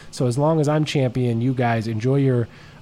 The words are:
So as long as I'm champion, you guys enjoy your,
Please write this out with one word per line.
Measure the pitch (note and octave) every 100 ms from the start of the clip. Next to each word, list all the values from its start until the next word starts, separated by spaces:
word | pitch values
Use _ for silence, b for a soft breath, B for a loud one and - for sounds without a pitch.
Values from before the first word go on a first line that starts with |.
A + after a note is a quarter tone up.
| B
So | - B2+
as | A#2+
long | D3 D#3+
as | C#3+
I'm | D3+
champion, | D3+ D3+ B2+ B2 B2 A2+
you | B2
guys | B2+ A#2+ A#2 A2
enjoy | A2 B2 C#3
your, | C3+ B2 A2 B B B